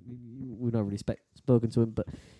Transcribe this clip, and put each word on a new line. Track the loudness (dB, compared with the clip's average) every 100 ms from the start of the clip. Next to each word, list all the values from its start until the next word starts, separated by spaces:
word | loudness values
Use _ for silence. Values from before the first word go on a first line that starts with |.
| -16 -16 -16 -12 -10 -4
we've | 0
not | 0
really | 0 -2
spe-, | -4 -6 _
spoken | _ 4 4 6
to | 2
him, | 2
but | 0 -6 -8 -16